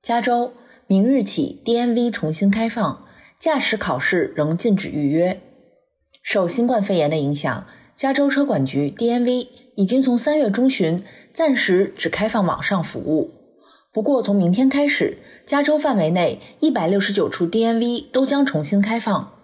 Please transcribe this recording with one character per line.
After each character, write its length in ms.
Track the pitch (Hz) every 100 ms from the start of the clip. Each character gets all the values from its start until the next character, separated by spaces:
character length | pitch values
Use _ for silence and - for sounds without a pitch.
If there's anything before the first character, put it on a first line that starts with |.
加 180 | - 233
州， 340 | 240 240 247 - - - _
明 200 | 190 220
日 140 | 269
起 400 | 196 - - -
D 140 | - 233
M 160 | 240
V 160 | 233 240
重 240 | 220 156
新 160 | 160 202
开 180 | 208 226
放， 380 | 233 170 - - - - _
驾 200 | 320 294
驶 180 | - 214
考 220 | 185 131
试 340 | - 147 - -
仍 220 | 151 170
禁 180 | 240 196
止 140 | -
预 200 | - 143
约。 300 | 156 180 190 - _ _ _ _ _ _ -
受 240 | - 202 175
新 180 | 233 240
冠 160 | 240
肺 140 | 196 180
炎 120 | 147
的 100 | 160
影 180 | 139 143
响， 320 | 147 117 - - _ -
加 160 | 269
州 160 | 277 285
车 160 | 277
管 220 | 285 175 135
局 240 | 139 143
D 220 | - 233
M 120 | 240
V 240 | 240 247 - - - -
已 100 | 190
经 160 | 254
从 160 | 262 240
三 220 | 302 302
月 100 | 240
中 180 | 208 262
旬 360 | - 165 175 - - -
暂 240 | - 320 247
时 380 | - 185 196 -
只 140 | 170
开 180 | - 214
放 160 | 220
网 180 | 180 -
上 220 | - 196
服 160 | 156 117
务。 300 | - 156 - - _ _ _ _ _
不 80 | -
过 220 | 220 269
从 120 | 202 202
明 160 | 175
天 160 | 190 269
开 200 | 269 285
始， 320 | - - - - - -
加 160 | 285
州 160 | 285 302
范 180 | 302 220
围 140 | 160
内 300 | 175 160 110 - -
一 120 | 311
百 160 | 240 165
六 120 | 196
十 140 | 196
九 160 | 196 160
处 160 | - 170
D 180 | 220
M 160 | 226 226
V 220 | 240 240 -
都 140 | 254 269
将 180 | 277
重 200 | 277 151
新 180 | 147 202
开 180 | 202 233
放。 340 | 220 170 - -